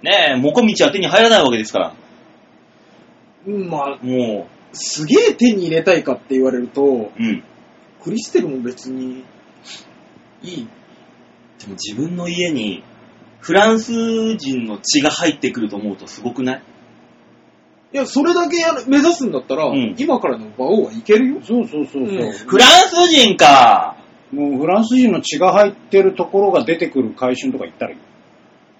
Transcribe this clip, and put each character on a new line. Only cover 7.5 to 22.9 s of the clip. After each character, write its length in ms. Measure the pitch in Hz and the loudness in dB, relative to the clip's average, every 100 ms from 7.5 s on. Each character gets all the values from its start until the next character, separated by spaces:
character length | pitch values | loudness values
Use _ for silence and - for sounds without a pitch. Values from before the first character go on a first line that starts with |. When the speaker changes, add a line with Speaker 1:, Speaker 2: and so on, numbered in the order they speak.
| _ _ _ _ _ | _ _ _ _ _
Speaker 2:
ク 80 | - | -8
リ 80 | 214 | -8
ス 120 | - | -4
テ 100 | 349 | -4
ル 60 | 165 | -2
も 140 | 131 | -6
別 280 | 120 123 127 | -10 -12 -12
に 340 | 131 127 127 131 _ _ _ - - - _ _ _ _ _ | -10 -10 -12 -18 _ _ _ -20 -20 -20 _ _ _ _ _
い 60 | 180 | -16
い。 180 | 170 113 - _ _ _ _ _ _ _ _ | -14 -16 -20 _ _ _ _ _ _ _ _
Speaker 1:
で 80 | - | -20
も 60 | |
自 220 | 95 104 107 | -14 -12 -8
分 200 | 156 175 | -8 -8
の 140 | 175 | -8
家 220 | 175 180 | -4 -4
に 320 | 143 107 95 - _ - _ - _ | -4 -6 -10 -16 _ -20 _ -20 _
フ 140 | - | -2
ラ 180 | 180 214 | 2 4
ン 80 | 226 | 2
ス 580 | 220 233 226 226 220 220 | -2 -4 -2 -2 -4 -6
人 280 | 135 131 113 | -6 -6 -6
の 120 | 101 | -10
血 240 | - 151 | -2 0
が 80 | 147 | 0
入 220 | - 175 | -2 -4
っ 80 | - | -2
て 100 | 117 | -6
く 100 | 113 | -6
る 80 | 107 | -8
と 60 | 101 | -8
思 180 | 104 | -10
う 40 | 95 | -10
と 80 | - | -16
す 140 | - | -12
ご 100 | 110 | -10
く 120 | 127 | -6
な 140 | 127 - | -6 -8
い？ 40 | - - _ _ _ _ _ _ _ _ _ _ _ | -14 -20 _ _ _ _ _ _ _ _ _ _ _
Speaker 2:
い 40 | 277 | -6
や、 80 | 262 | -4
そ 180 | - | 0
れ 100 | 320 | 0
だ 140 | 349 339 | 0 0
け 80 | 339 | 0
や 160 | 330 | -2
る、 140 | 302 240 | -2 0
目 120 | 277 | 2
指 140 | 302 | 2
す 120 | 339 254 | 0 -4
ん 80 | |
だ 60 | 143 | -6
っ 40 | |
た 120 | - - | -6 -4
ら、 100 | 151 | -2
Speaker 1:
う 80 | |
ん。 220 | 143 117 92 | -2 -4 -4
Speaker 2:
今 240 | 294 262 | -2 -2
か 80 | 170 | -2
ら 80 | 117 | -6
の 80 | 107 104 | -10 -8
馬 100 | 131 | -2
王 180 | 214 - | 0 -2
は 80 | |
い 80 | - | -6
け 180 | - 214 | 0 2
る 80 | 254 | 2
よ。 140 | 294 | -4
Speaker 3:
そ 160 | - 240 | -4 -4
う 80 | 220 | -4
そ 140 | 151 | -6
う 40 | 143 | -6
そ 140 | 139 | -6
う 80 | 127 | -6
そ 60 | |
う。 20 | - | -4
Speaker 2:
う 100 | 113 | -6
ん。 20 | |
Speaker 1:
フ 260 | - 117 - | -8 -2 4
ラ 80 | 262 | 8
ン 40 | 339 | 8
ス 220 | 381 | 6